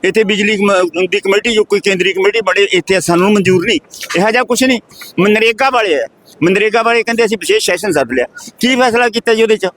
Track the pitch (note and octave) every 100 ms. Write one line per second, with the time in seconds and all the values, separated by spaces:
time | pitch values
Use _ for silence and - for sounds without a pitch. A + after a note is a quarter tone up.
0 | F#3+ G#3 G#3 G3+ G#3 G#3+ G3+ G3 F3+ E3
1 | F#3 G3+ G3 G3 A#3+ A3 G#3 G3+ G#3 F#3+
2 | F3+ F#3 F#3+ A3 F#3+ F3+ G3+ F3+ D#3+ F#3+
3 | E3+ E3+ F#3+ G#3 F3+ F#3 F#3+ F3+ _ -
4 | - E3+ G#3 A3+ C4 A#3+ C4 A#3+ - -
5 | - - G3 G#3+ A3+ A3+ C4+ B3+ G#3+ C#3+
6 | A2+ _ _ - D#3+ F#3+ G#3+ A3 A3+ A#3
7 | A3+ A3+ A3+ G#3 - G#3+ - F3+ G3+ D3+
8 | B2+ B2+ A#2+ - - _ A#3+ B3+ B3+ A3+
9 | A#3+ A3 A3+ A3 A3+ G#3+ F#3